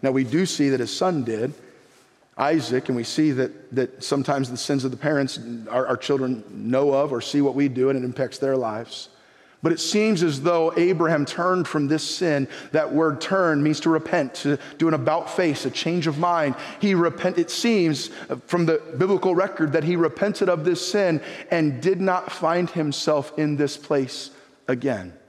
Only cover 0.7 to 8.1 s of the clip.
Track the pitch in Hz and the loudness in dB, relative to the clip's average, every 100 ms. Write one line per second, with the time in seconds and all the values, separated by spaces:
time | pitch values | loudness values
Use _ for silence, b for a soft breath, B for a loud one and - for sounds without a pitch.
0.7 | 131 117 - 185 165 120 110 127 147 b | 2 -2 -2 0 0 -2 -2 -4 -6 b
1.7 | b b b b b b - 139 160 113 | b b b b b b -2 2 2 2
2.7 | 127 127 123 117 - 156 127 127 - - | -2 0 -2 -2 0 2 2 -2 -4 -6
3.7 | 123 123 - - 143 135 139 131 123 - | -2 -2 -4 -2 -2 0 0 -2 -6 -2
4.7 | 139 131 120 151 147 135 - 117 120 107 | -2 -2 -2 0 0 0 -4 -12 -12 -4
5.7 | 120 127 123 - 139 131 123 104 98 104 | -2 0 -2 0 0 0 -4 -8 -8 0
6.7 | 131 143 135 143 120 - 147 139 131 143 | 2 4 2 0 -2 -2 2 2 2 0
7.7 | 123 131 135 123 | 2 2 2 -2